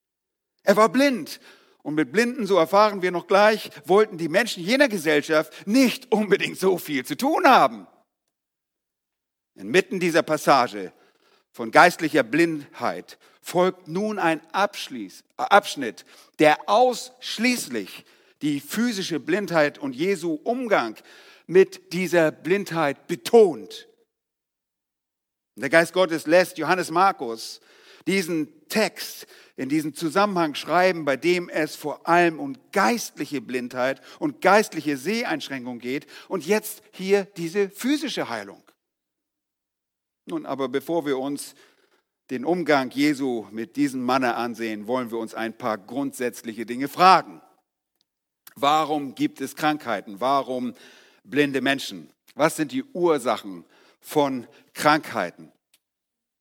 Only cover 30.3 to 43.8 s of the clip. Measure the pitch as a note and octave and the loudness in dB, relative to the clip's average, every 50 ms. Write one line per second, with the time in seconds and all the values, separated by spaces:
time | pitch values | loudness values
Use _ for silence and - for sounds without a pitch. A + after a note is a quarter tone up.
30.3 | F#3+ F3 E3 D3+ C3 - - C#3 D#3 F3 F3+ F#3 F3+ E3 D3+ C#3 C3+ B2+ C#3 F3 | 0 -2 -2 -2 -4 -8 -6 0 2 2 4 2 2 0 -2 -2 -2 0 2 0
31.3 | F3+ F3+ F3 E3+ - E3 D#3 D3+ - - - D3 B2 - _ E3+ E3+ F3 F3 E3+ | 0 0 -2 -4 -4 -4 -4 -4 -6 -8 -8 -8 -8 -6 _ 2 4 4 4 2
32.3 | D#3+ C#3+ C#3+ C#3 C3+ - _ _ - G3+ G3+ A3 A#3+ A3 - - - - D3+ - | 0 -4 -8 -10 -10 -12 _ _ 0 0 2 2 0 -2 -6 -10 -8 -10 -8 -6
33.3 | D3 C3 A2 F#2 B2 B2+ A#2+ A#2+ - B2+ B2 C3 C3+ - - - - - E3+ D3+ | -6 -8 -6 -6 -6 -6 -6 -6 -4 -2 -2 -2 -2 -6 -10 -20 -10 -6 -6 -6
34.3 | - - - F3+ G3 A3 G#3 - - D#3+ D3 D3+ C#3+ C3 B2+ F3 A3 A#3 A#3+ G#3+ | -6 0 4 6 6 6 4 2 -4 -8 -6 -4 -6 -4 -4 -4 -4 -4 -4 -4
35.3 | E3 C#3 - - C#3+ C3 A#2+ B2+ B2 A2+ A#2+ B2 C3 D#3 - - - - - - | -6 -8 -8 -10 -10 -10 -10 -10 -12 -10 -8 -6 -6 -6 -8 -12 -20 -20 -12 -10
36.3 | - F3+ C3+ D#3+ G#3 G#3+ G#3 - - - _ _ _ - F#3 F#3+ G3 G3+ F#3+ F#3+ | -8 -8 -2 0 -2 -2 -2 -6 -12 -16 _ _ _ -10 0 0 2 2 0 -4
37.3 | _ E3+ E3+ D#3+ E3+ G#3 G3+ F#3+ - - - B3+ D4 D4+ D#4 A#3+ - F3+ C#3+ A#2+ | _ -10 -10 -6 -2 -2 -2 -2 -4 -6 -2 -2 -2 -2 -4 -6 -6 -6 -6 -6
38.3 | A#2 A2 G2+ G2 F2 - _ _ _ _ _ _ _ _ _ _ _ _ _ _ | -6 -8 -10 -12 -16 -20 _ _ _ _ _ _ _ _ _ _ _ _ _ _
39.3 | _ _ _ _ _ _ _ _ _ _ _ _ _ _ _ _ _ _ _ - | _ _ _ _ _ _ _ _ _ _ _ _ _ _ _ _ _ _ _ -10
40.3 | E3+ D#3+ D3 - C#3 B2+ C3+ B2 B2+ C#3 C3+ - E3 E3+ C#3 D3 C3+ B2+ C3+ C#3 | -10 -10 -8 -8 -6 -4 -4 -4 -4 -6 -4 -2 -4 -2 -2 -2 -2 -2 -2 -4
41.3 | C#3+ C3+ - - - _ _ _ _ _ _ _ _ _ _ _ _ _ _ _ | -6 -8 -10 -14 -18 _ _ _ _ _ _ _ _ _ _ _ _ _ _ _
42.3 | C3 B2 B2 D#3+ F3 F#3 E3 C#3 D3 C#3 C3 A#2+ - C3 C#3+ D3+ D3 - C#3 C3 | -8 -6 -2 -2 -2 0 2 2 2 2 2 -2 -2 0 0 0 0 0 -2 -2
43.3 | A#2+ A2+ G2+ G2 G#2 A2+ A2+ G2 _ C3+ | -4 -4 -6 -8 -10 -10 -10 -8 _ -2